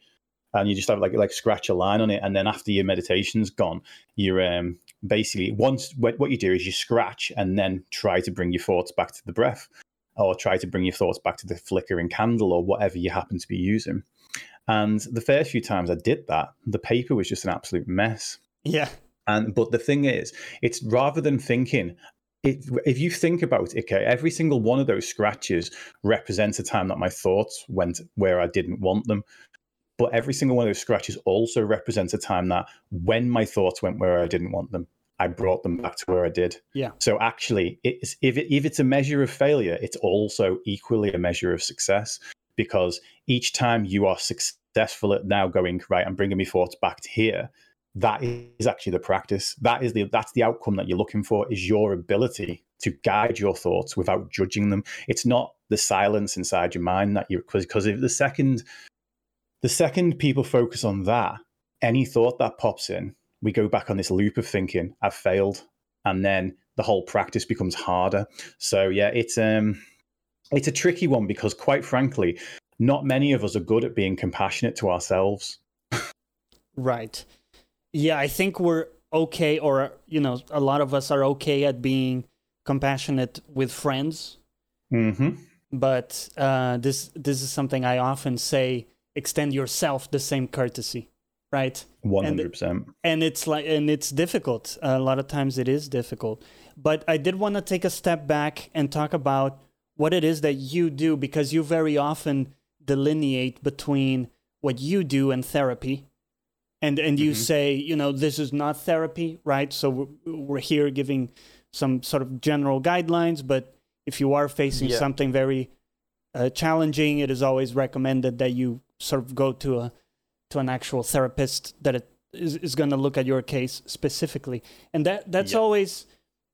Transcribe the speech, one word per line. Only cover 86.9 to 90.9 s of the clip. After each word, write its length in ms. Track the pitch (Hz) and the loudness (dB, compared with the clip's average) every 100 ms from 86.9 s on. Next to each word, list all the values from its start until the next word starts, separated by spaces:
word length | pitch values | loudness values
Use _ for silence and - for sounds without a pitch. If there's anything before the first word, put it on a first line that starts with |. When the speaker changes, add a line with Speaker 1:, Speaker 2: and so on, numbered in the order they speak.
| 139 - - | -2 -6 -8
Speaker 2:
this 260 | 139 135 | -4 -4
is 80 | 135 | -4
something 360 | - 135 131 123 | -4 -2 0 0
I 120 | 127 | 0
often 400 | 127 135 139 123 | 0 -2 -2 -4
say, 500 | - 139 127 123 - _ _ 147 | 0 0 2 -2 -6 _ _ -8
extend 380 | - - 147 | -6 -2 -2
yourself 560 | 135 131 - 160 135 - | -2 -2 -2 -2 -2 -2
the 80 | 139 | -4
same 280 | 135 139 127 | -2 -2 -2
courtesy, 640 | - 123 - - | -2 -4 -4 -8